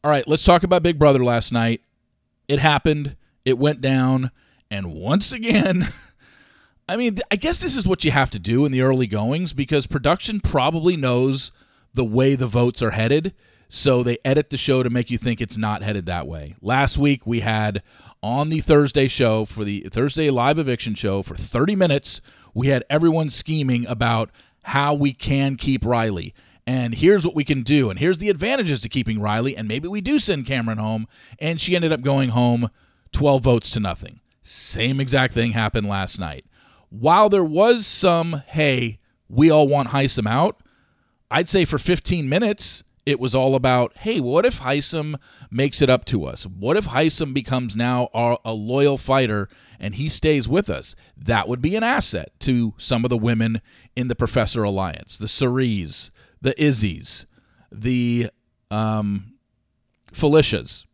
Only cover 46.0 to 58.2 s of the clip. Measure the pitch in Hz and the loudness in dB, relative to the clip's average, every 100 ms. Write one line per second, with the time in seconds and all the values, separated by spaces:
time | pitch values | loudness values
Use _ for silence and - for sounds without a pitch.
46 | - 107 69 - - 92 107 190 190 123 | 2 -4 -4 -10 -12 -8 0 0 0 0
47 | 160 - 151 131 117 131 123 101 120 123 | 0 0 -4 -4 -4 -4 -4 -4 -2 0
48 | 123 113 120 120 117 110 107 131 143 135 | -2 0 0 0 -4 -8 -2 2 2 2
49 | - 135 123 104 98 _ _ - 101 95 | 0 2 2 -2 -4 _ _ -10 -10 -6
50 | 151 - 156 147 113 160 208 78 - - | -6 0 2 2 2 0 0 -8 -10 -20
51 | _ - - 113 101 123 143 208 226 269 | _ -10 0 0 0 -2 -2 0 0 0
52 | - 90 73 _ - 123 113 - - 120 | -2 -4 -8 _ -2 0 0 -4 -4 -2
53 | 120 120 110 113 113 113 _ _ _ - | 0 0 0 0 0 -2 _ _ _ -6
54 | 127 120 117 131 110 120 104 95 92 78 | -4 -2 0 0 0 0 -2 -2 -4 -8
55 | - - 107 - 131 127 127 104 80 - | -12 -10 -8 -2 0 2 0 -2 -4 -10
56 | - _ _ _ 131 - 151 120 101 76 | -14 _ _ _ -4 2 2 2 -2 -4
57 | - - - _ _ _ _ 104 117 127 | -10 -12 -12 _ _ _ _ -8 -4 -2
58 | 120 120 | 0 -2